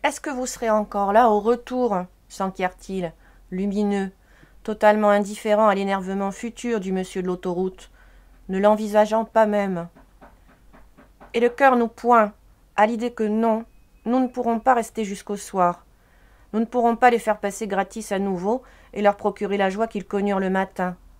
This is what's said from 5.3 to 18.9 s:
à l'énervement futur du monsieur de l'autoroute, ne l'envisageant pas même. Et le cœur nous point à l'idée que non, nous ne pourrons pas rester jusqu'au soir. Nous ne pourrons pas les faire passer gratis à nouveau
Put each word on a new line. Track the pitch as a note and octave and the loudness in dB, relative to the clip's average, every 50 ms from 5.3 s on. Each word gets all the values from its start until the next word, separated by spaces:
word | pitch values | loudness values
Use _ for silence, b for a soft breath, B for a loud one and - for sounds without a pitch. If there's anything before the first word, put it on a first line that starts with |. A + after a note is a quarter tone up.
| G#3 - - A3 G#3 G#3 A3 | -6 -8 -2 0 2 4 4
à | G#3+ G3 | 4 4
l'énervement | G3 G3 G3 G3 G3 F#3 F#3 F#3+ G3+ G3 G3 | 2 0 -2 -2 -4 -4 -6 -4 -4 -4 -6
futur | F#3+ - - A#3 A3+ - - A#3+ A#3 G#3+ | -6 -8 -10 -12 -12 -8 -6 -4 -4 -4
du | F#3 F#3+ | -4 -4
monsieur | F#3 F#3 F#3 F#3 - G3 | -4 -4 -4 -6 -8 -6
de | F3+ | -4
l'autoroute, | F#3 F3+ F3+ - F#3 F3 F3 F#3+ F#3 F#3 - - - b b b b b b b b b b b - | -4 -6 -4 -4 -6 -4 -4 -4 -6 -6 -10 -20 -20 b b b b b b b b b b b -6
ne | F#3 F#3+ | -4 2
l'envisageant | G3+ G#3 G#3+ G#3+ A3 G#3 G3+ G#3+ G#3+ G#3 G#3+ A3 A3+ | 4 4 4 4 0 0 2 2 2 4 2 -2 -2
pas | A3 _ A3+ A3+ | 0 _ 2 4
même. | G#3 G#3 G#3 G3+ G3 F#3 E3+ E3+ F3 _ - - _ _ _ - - _ _ _ - - _ _ - - - - - _ - - _ _ _ - - - | 4 2 0 0 -2 -4 -6 -6 -10 _ -20 -20 _ _ _ -20 -20 _ _ _ -20 -20 _ _ -20 -20 -20 -20 -20 _ -20 -20 _ _ _ -20 -6 -2
Et | A#3 | 0
le | A#3 A#3 | 0 0
cœur | A#3+ - C#4+ C4+ B3+ | 2 4 4 4 4
nous | A#3+ A#3 | 4 0
point | A3+ - - - A#3 A#3+ A#3 G#3+ G#3 - _ _ _ - _ _ _ _ | 0 -4 -4 2 4 4 4 4 2 -2 _ _ _ -20 _ _ _ _
à | - G#3 | 2 2
l'idée | A3 A#3+ A3 A#3 A#3+ | 2 2 -4 -4 -6
que | A#3+ - A3 | -4 -4 -2
non, | G#3 G#3 A3 A3+ A3+ A3 A3 A#3 - _ - - _ _ - _ | -2 0 0 0 0 0 -2 -4 -12 _ -20 -20 _ _ -12 _
nous | A3 A#3+ C4 | -2 0 0
ne | C4 | 0
pourrons | B3 B3 B3 A#3+ A#3 A#3 A3+ | 0 -2 -4 -2 -2 -2 0
pas | - C4+ B3+ | 2 2 2
rester | A#3+ A3 - _ - A3 | 2 0 -4 _ -8 -6
jusqu'au | F#3+ G3+ - - - G3+ | -6 -8 -12 -10 -10 -10
soir. | G3+ - - - G3 F3+ F3 F3 - _ b b b b b b b b b b b b b - | -10 -10 -8 -2 0 2 2 0 -4 _ b b b b b b b b b b b b b -4
Nous | G#3+ | -4
ne | A3+ | -4
pourrons | A3+ - B3 A#3 A#3 A#3 | -2 0 0 2 2 2
pas | A3+ B3+ B3 | 4 4 4
les | A#3 A#3 | 4 4
faire | A#3 A3 G#3+ G#3+ | 0 -2 -4 -2
passer | - G3+ G3 - A3 | -4 -6 -6 -6 -8
gratis | G3 F#3+ F#3 G3 F#3+ - A3+ G#3 - | -4 -2 -4 -4 -4 -8 -14 -8 -6
à | G3+ F#3+ | -4 -4
nouveau | G3+ G3 F#3+ F3 F3+ G3+ A#3 C4 C4 b b b b b | -2 -2 -4 -2 -2 -2 -2 -4 -6 b b b b b